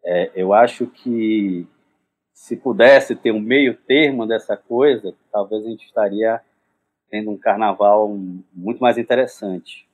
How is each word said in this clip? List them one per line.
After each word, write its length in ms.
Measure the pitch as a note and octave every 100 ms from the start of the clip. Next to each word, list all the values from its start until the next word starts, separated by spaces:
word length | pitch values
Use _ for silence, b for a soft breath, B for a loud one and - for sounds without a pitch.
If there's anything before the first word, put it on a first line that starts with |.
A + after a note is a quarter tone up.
É, 280 | F2 F2 F2 F#2
eu 180 | F#2
acho 340 | G#2 A#2+ - A#2+
que 760 | _ B2+ A#2 A2 A2 G2 F2 F2 _ _ _ _ _ _
se 220 | _ - A2+
pudesse 600 | C3 G#2 A#2+ C#3 C3+ A#2
ter 160 | A#2+
um 80 | G#2+
meio 360 | G#2+ C3+ C3+ A2+
termo 520 | - C#3 D3+ C3 A2
dessa 280 | A2 - G#2
coisa, 580 | _ A#2+ C#3+ B2+ F#2+ - _
talvez 340 | G#2 G2 G#2+ A2
a 40 |
gente 160 | G#2+ _
estaria 560 | - G#2 G2+ A2+ A2+ _ _ _ _ _ _ _
tendo 220 | G#2+ G#2+
um 60 | G2+
carnaval 720 | A2+ G#2 G#2+ F#2+ G#2 G#2 G#2+ G2+ F#2 F2+ -
muito 260 | F2+ F#2 A#2+
mais 180 | B2 A2+
interessante 880 | A2+ B2 A#2+ - G#2 F2+ - - _